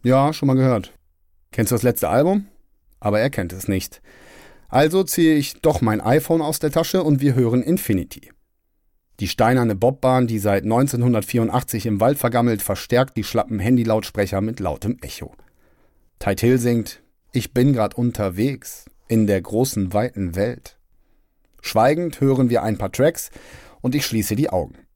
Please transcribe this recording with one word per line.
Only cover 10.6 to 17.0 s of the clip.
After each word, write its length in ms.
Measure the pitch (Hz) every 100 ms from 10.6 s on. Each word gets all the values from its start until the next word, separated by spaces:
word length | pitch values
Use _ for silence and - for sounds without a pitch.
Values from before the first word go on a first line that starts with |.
| 104
neunzehnhundertvierundachtzig 1200 | 117 139 127 123 117 - 120 113 123 - 113 113
im 140 | 101
Wald 160 | 117 147
vergammelt, 440 | 120 117 120 107
verstärkt 540 | - 95 - 123 135 -
die 80 |
schlappen 360 | 101 117 - 107
Handylautsprecher 840 | 104 127 113 110 - - 98 95
mit 180 | 107 127
lautem 380 | 92 71 101 120
Echo. 320 | - - - - - _ _ _ _ _ _ _
Tight 220 | - 95
Hill 160 | 117 127
singt 440 | 120 117 104 -